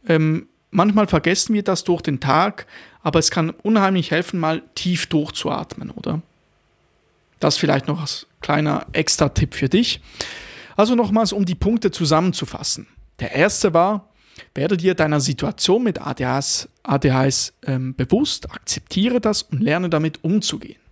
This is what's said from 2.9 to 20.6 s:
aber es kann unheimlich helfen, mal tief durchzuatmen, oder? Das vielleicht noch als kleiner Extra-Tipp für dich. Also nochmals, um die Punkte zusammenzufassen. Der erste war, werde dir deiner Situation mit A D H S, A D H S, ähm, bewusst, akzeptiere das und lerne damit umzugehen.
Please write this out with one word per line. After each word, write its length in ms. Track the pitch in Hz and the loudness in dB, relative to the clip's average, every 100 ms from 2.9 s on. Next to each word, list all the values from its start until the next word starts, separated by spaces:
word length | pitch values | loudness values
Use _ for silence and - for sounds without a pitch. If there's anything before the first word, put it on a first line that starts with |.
| _ | _
aber 180 | 165 156 | 0 2
es 100 | 156 | 2
kann 200 | - 160 | 0 -2
unheimlich 600 | - 208 220 196 185 160 | -2 0 2 4 2 0
helfen, 300 | 160 180 185 | -2 -2 -2
mal 220 | 160 160 - | -2 -2 -6
tief 320 | - 180 175 - | -6 -2 -2 0
durchzuatmen, 840 | 160 151 - - - - - - | 0 -2 -6 -4 -4 -6 -12 -12
oder? 300 | - - 156 - _ _ _ _ _ _ _ _ _ _ _ | -8 -6 -6 -6 _ _ _ _ _ _ _ _ _ _ _
Das 160 | 156 143 | 0 0
vielleicht 300 | 151 139 - | 2 0 0
noch 140 | 151 | -4
als 260 | 147 - - _ | -6 -8 -14 _
kleiner 460 | - 147 151 147 - | -2 0 0 -2 -4
Extra-Tipp 600 | - 156 - 143 - - | -4 0 2 2 2 -2
für 140 | - 135 | 0 2
dich. 320 | 180 240 - - - - - - - - - | 2 2 -2 -10 -12 -12 -10 -18 -20 -10 0
Also 200 | 214 240 | 2 4
nochmals, 360 | 214 214 220 | 2 2 2
um 120 | 202 | 0
die 100 | 180 | -2
Punkte 380 | 180 196 226 196 | 0 0 2 0
zusammenzufassen. 960 | - 160 156 180 - - - - - - - - _ | 0 2 2 2 -2 -6 -8 -6 -6 -8 -20 -20 _
Der 100 | 117 | -6
erste 420 | - 185 - 202 | 2 2 2 2
war, 360 | 165 180 208 - _ _ - - - | 4 2 0 -6 _ _ -20 -14 -4
werde 200 | 135 180 | -2 2
dir 180 | 180 | 0
deiner 260 | 180 156 151 | 2 2 2
Situation 640 | 135 139 139 - - 202 | 0 -2 -4 -2 0 2
mit 160 | 240 170 | 2 -4
A 140 | 147 | -8
D 120 | 135 127 | -4 -2
H 120 | 135 | -2
S, 300 | 147 - - _ | -2 -6 -6 _
A 160 | - 139 | -2 0
D 140 | 143 | 2
H 140 | 131 135 | 2 2
S, 260 | 131 - _ | 0 -4 _
ähm, 300 | - 131 131 | -4 -4 -4
bewusst, 560 | 131 123 208 294 - - | -4 0 2 0 -4 -8
akzeptiere 680 | - - - - - 220 247 | -14 -8 -8 -4 -2 0 2
das 220 | 220 202 | 0 -2
und 180 | - 139 | -4 -2
lerne 280 | 120 160 180 | 0 0 0
damit 360 | 160 156 156 | 0 0 -4
umzugehen. 560 | 160 208 - - | 0 0 0 -6